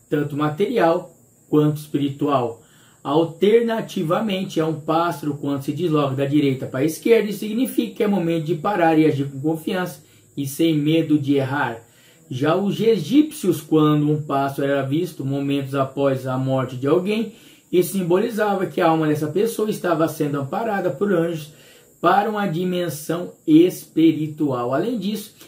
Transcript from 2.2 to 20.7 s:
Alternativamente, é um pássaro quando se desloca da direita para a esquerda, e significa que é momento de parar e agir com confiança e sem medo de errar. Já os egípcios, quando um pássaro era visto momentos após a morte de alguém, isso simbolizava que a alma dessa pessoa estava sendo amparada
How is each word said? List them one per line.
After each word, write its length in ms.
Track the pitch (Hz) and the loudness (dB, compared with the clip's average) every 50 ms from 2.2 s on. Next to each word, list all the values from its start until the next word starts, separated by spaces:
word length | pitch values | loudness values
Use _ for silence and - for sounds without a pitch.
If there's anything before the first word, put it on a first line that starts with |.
| 139 147 139 127 117 113 - - - _ _ _ _ _ _ _ | -2 0 0 0 0 -2 -6 -10 -18 _ _ _ _ _ _ _
Alternativamente, 1600 | - 139 147 165 165 156 - - 190 208 226 240 233 226 226 214 156 - - 196 165 151 185 214 226 208 190 190 185 156 - 160 | -4 0 0 2 0 0 0 0 4 4 4 4 4 2 -2 -4 -6 -6 -6 -4 -2 -2 -2 -2 -2 -2 -2 -4 -6 -4 -4 -2
é 40 | 156 | -2
um 140 | 160 156 - | -2 -4 -4
pássaro 580 | - 160 160 170 175 170 160 - 160 147 139 - | -2 0 2 2 2 0 -2 -4 -6 -6 -6 -4
quando 220 | 143 143 143 139 | -4 -4 -4 -4
se 100 | 135 151 | -4 -6
desloca 420 | 139 156 180 160 151 151 139 131 127 | -4 -2 -2 0 2 2 0 0 0
da 100 | 135 139 | -2 0
direita 420 | 139 147 147 139 135 131 - 127 | 0 2 2 2 2 0 -2 -4
para 140 | 113 - 131 | -6 -2 -2
a 40 | 151 | -2
esquerda, 460 | 160 156 - - 226 226 220 202 214 | -2 -2 0 2 4 4 4 4 0
e 20 | |
significa 640 | 196 - 214 208 214 240 262 - - - 233 202 - | -4 -6 -6 -4 -2 -2 -2 -2 0 -2 -2 -2 -2
que 80 | - 214 | -2 0
é 20 | |
momento 380 | 196 202 175 165 165 170 165 151 | 0 2 0 0 0 -2 -2 -2
de 100 | 165 175 | -4 -4
parar 420 | - - 202 185 175 165 165 160 156 | -2 -2 -2 0 2 4 4 4 4
e 80 | 156 | 4
agir 220 | 147 131 135 135 139 | 4 2 0 -2 -4
com 120 | 139 135 | -6 -4
confiança 640 | 147 156 160 160 - 214 190 185 180 175 - - - _ - _ _ _ _ | -2 -2 -4 -4 -4 -4 -4 -4 -4 -6 -8 -14 -20 _ -20 _ _ _ _
e 100 | 143 139 | -8 -8
sem 280 | 139 - - 165 165 156 | -6 -2 0 2 2 2
medo 440 | 147 143 151 160 165 151 147 151 143 | 2 2 2 2 2 2 2 2 2
de 160 | 127 139 143 | 2 2 2
errar. 460 | 135 127 123 143 147 131 120 117 - - _ _ _ _ _ _ _ _ - | 2 0 0 -2 -4 -4 -4 -6 -10 -16 _ _ _ _ _ _ _ _ -12
Já 240 | 131 120 147 151 170 | -6 -2 0 0 0
os 260 | 196 202 196 151 160 | 0 0 -2 -2 0
egípcios, 800 | 214 226 220 175 143 151 254 302 311 - - - - 180 156 - | 2 2 2 2 0 2 4 4 4 2 -2 -2 -2 0 0 -2
quando 480 | - - 156 156 151 151 151 147 147 151 | -2 0 2 4 4 4 4 2 2 2
um 120 | 151 147 | 0 -2
pássaro 460 | - - 139 139 139 135 - 151 139 139 | -2 -2 -2 -2 -2 -2 -2 -2 -2 0
era 140 | 143 139 | 0 0
visto 420 | 131 131 143 170 185 165 - - 135 | 0 -2 -2 -2 -2 -4 -6 -6 -6
momentos 500 | 135 139 139 139 139 143 139 135 131 139 | -4 -4 -2 -2 -2 -2 -2 -4 -2 -2
após 520 | 139 131 - - 139 139 139 135 120 127 | -2 -2 -2 -2 0 0 0 0 0 -4
a 120 | 131 127 131 | -4 -4 -2
morte 380 | 131 131 131 131 127 - 131 | -2 0 0 0 -2 -4 -6
de 100 | 120 135 | -4 0
alguém, 460 | 143 165 185 180 208 214 226 226 - - - - - - _ _ _ | 2 2 2 2 0 -2 -2 -4 -6 -8 -14 -20 -20 -20 _ _ _
isso 200 | 175 180 170 - | 0 0 0 0
simbolizava 760 | 196 190 175 165 180 202 233 254 220 214 214 202 190 185 185 | -2 -2 0 2 2 2 2 0 -2 -2 -2 0 0 -2 -2
que 160 | 160 - 196 | -4 -2 0
a 60 | 175 160 | 2 2
alma 200 | 160 160 156 151 | 2 2 2 0
dessa 180 | 147 147 156 | 0 0 -2
pessoa 440 | 151 147 190 226 220 - - 214 214 | -2 0 0 0 0 0 -2 -2 -2
estava 360 | 180 - - 175 165 156 165 | -2 -2 -2 -2 0 0 0
sendo 320 | 156 151 - 147 143 143 139 | 0 -2 -2 -4 -2 -2 -4
amparada 520 | 135 - 196 214 226 220 | -4 -6 -6 -6 -4 -4